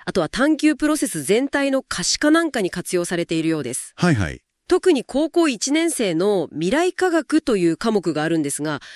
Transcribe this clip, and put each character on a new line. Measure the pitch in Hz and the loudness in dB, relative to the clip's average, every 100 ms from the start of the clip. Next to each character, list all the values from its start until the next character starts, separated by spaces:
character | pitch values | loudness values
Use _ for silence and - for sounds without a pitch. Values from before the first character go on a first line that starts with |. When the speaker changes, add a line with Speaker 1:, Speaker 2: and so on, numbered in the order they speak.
| - | -4
Speaker 1:
あ | |
と | 190 | -2
は | 156 | 0
探 | - 285 294 | 0 2 2
究 | 302 277 | 2 2
プ | 302 | 0
ロ | 302 | 0
セ | 277 | -2
ス | 160 | -4
全 | 131 214 277 | 0 0 2
体 | 285 277 | 0 0
の | 269 - | -2 -4
可 | - | -6
視 | 175 - | -4 0
化 | 294 | 4
な | 320 | 4
ん | 330 | 2
か | 254 | -2
に | 180 | -4
活 | 180 - 180 | -4 -4 -2
用 | 170 | -2
さ | 170 | -4
れ | 165 | -2
て | 165 | -2
い | |
る | 160 | 0
よ | 160 | -2
う | |
で | 123 127 | -2 -8
す。 | - - | -10 -2
Speaker 2:
は | 175 | 0
い | 127 | 2
は | 80 | 0
い。 | 62 _ _ - | -6 _ _ -2
Speaker 1:
特 | 359 370 | 0 4
に | 285 | 2
高 | - 262 311 | 0 -2 0
校 | 339 320 | 2 0
一 | 220 - | 0 -2
年 | 302 330 | 0 0
生 | - 208 160 | 0 -2 0
の | 196 202 139 | 2 0 -2
未 | 139 170 | -4 0
来 | 277 359 | 2 0
科 | - 370 | 0 0
学 | 330 - 311 | 0 0 0
と | - 208 | 2 2
い | 170 | 2
う | 165 | 0
科 | 226 | 0
目 | 208 170 | 0 0
が | 151 | -2
あ | 156 | 0
る | 165 | 0
ん | |
で | 143 | -2
す | - | -4
が、 | 151 143 - | -4 -6 -10